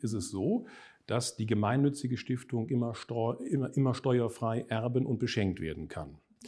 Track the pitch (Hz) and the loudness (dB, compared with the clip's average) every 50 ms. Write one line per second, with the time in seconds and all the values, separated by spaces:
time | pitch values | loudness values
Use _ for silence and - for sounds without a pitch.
0 | - 107 113 101 85 - 101 95 101 165 220 240 240 - - - - - - _ | -4 -2 -2 -2 -4 -2 -2 0 2 2 2 0 -2 -6 -18 -20 -20 -20 -20 _
1 | - - 110 123 127 - - - 110 110 113 104 104 104 123 135 139 143 143 - | -6 -2 -2 -2 -2 -2 -4 -4 0 2 2 4 4 4 4 4 4 2 2 0
2 | - 127 123 - - - 127 123 - - 123 117 110 113 131 120 120 117 113 - | -4 -4 -4 -4 -2 -4 -4 -4 -4 -4 -2 -2 0 0 0 0 0 -2 -4 -8
3 | - - 117 117 113 117 - - 262 269 175 135 131 - - - 135 131 123 - | -8 -4 -2 0 0 0 -2 -2 -4 -2 0 0 0 0 2 2 4 4 2 2
4 | - 135 123 123 117 113 - - 117 113 113 120 - - 113 110 113 123 123 127 | 2 4 4 4 4 2 -2 -2 0 0 0 0 -2 -2 -2 0 0 2 2 2
5 | - - 117 104 123 113 - 110 101 95 85 - 80 80 78 80 78 71 - 80 | 2 2 0 0 0 0 2 2 2 2 2 0 -4 -6 -4 -6 -8 -8 -8 -8
6 | 78 71 76 - _ _ _ _ - | -8 -8 -12 -18 _ _ _ _ -20